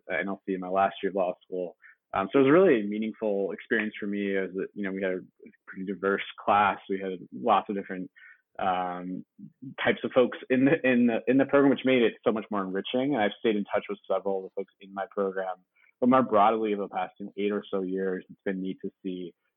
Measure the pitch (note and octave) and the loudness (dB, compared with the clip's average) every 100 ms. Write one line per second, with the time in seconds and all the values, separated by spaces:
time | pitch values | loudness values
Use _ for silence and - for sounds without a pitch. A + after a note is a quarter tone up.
0 | - F#2 G2 F#2+ - F#2 F2+ F#2+ F#2+ - | -6 -4 -4 -6 -6 -6 -2 2 2 0
1 | G2 F#2+ F2+ - _ F#2 F2 - - _ | -4 -2 -2 -4 _ -8 -8 -10 -20 _
2 | _ G2 F#2+ C#3 C3+ E3+ F#3+ A#2 G#2 G#2+ | _ -4 0 4 6 6 6 4 0 -4
3 | A2 - G#2+ G2 F#2 G#2+ - A2+ G#2+ - | -6 -4 -2 -2 -2 -6 -4 -4 -4 -6
4 | G#2 G2+ G2+ G2 F#2 F#2 - - F#2+ F#2+ | -6 -4 -2 -2 -4 -6 -8 -6 -8 -4
5 | F#2+ F#2 - _ - _ - F#2 F#2+ F#2 | -4 -4 -10 _ -20 _ -18 -10 -8 -4
6 | G2 G2 - - - G#2 G2+ F#2 - F#2+ | -2 -2 -4 -6 2 4 4 0 -6 -6
7 | F#2+ F2+ - - A#2 F#2+ - G2+ F#2 F#2 | -6 -8 -12 -4 2 2 2 -6 -6 -10
8 | F2+ - - _ _ - F#2+ F2+ F2+ F2+ | -10 -16 -20 _ _ -4 0 0 -2 -6
9 | F2+ F#2 - - - _ C#3 - B2 G#2+ | -8 -10 -12 -20 -20 _ -14 -2 -2 -2
10 | A#2 B2+ B2 - - B2+ C3+ D#3+ C3 A#2+ | 0 2 2 0 -2 2 4 4 2 4
11 | A#2+ A2+ - C3+ C3+ C#3+ C#3 A#2 C3 B2+ | 4 2 2 2 4 6 6 4 2 4
12 | A2 - B2 G#2+ G2 G#2 F#2+ F#2+ - B2+ | 2 2 -2 -2 -4 -4 -2 -4 -2 -2
13 | C#3 B2+ G#2 - A#2 G#2 G2 G#2 - G2+ | 0 2 0 0 0 0 -2 -4 -4 -10
14 | - F#2+ G2 F#2+ F#2+ G2 F#2+ _ G2 G2 | -4 -2 -2 -4 -6 -10 -10 _ -14 -10
15 | F#2+ G#2 G2 F#2+ F#2 F2+ _ _ _ _ | -6 -2 -2 -2 -6 -8 _ _ _ _
16 | B2 C3 B2 G#2 G#2+ A2 G#2+ G2+ F#2 F#2+ | 4 4 6 4 4 4 0 -2 -4 -6
17 | F#2 - G2+ - G2+ G2+ - G2 F#2 F#2+ | -8 -10 -12 -4 -4 -4 -4 -6 -4 -4
18 | F#2+ F#2 - - G2+ F#2 F#2 F2+ G2 - | -4 -4 -10 -10 -6 -4 -6 -8 -12 -10
19 | F#2+ F2+ F2 - _ | -10 -8 -10 -16 _